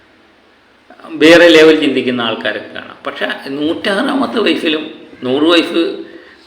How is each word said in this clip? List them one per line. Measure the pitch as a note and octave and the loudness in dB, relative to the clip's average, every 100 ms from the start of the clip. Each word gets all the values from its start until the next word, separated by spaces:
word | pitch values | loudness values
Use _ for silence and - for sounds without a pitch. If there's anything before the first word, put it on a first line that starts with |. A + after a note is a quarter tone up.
| _ _ _ _ _ _ _ _ _ - - | _ _ _ _ _ _ _ _ _ -20 -16
വേറെ | D#3 D#3 E3+ E3+ | 2 6 6 6
ലെവൽ | D#3 D#3+ D#3 | 6 6 4
ചിന്തിക്കുന്ന | C#3+ B2+ B2 B2 | 0 -2 -4 -4
ആൾക്കാരൊക്കെ | A#2 G#2+ G#2+ G#2+ - | -4 -4 -6 -8 -10
കാണാം. | - - - - | -16 -18 -14 -14
പക്ഷേ | - - - - | -8 -8 -8 -10
നൂറ്റാറാമത്തെ | C#3 D3+ - G#3 G3 C4+ C#3 - A3+ | -6 -4 -4 -4 -4 -2 -4 -4 -2
വയസ്സിലും, | F3 C#3 E3 D#3 - - - - | -2 -2 -4 -4 -8 -16 -20 -12
നൂറ് | B2 C3+ | -4 0
വയസ്സ്, | D#3+ E3+ D3+ E3+ E3 - - - - _ | 2 2 0 -2 -4 -6 -16 -20 -20 _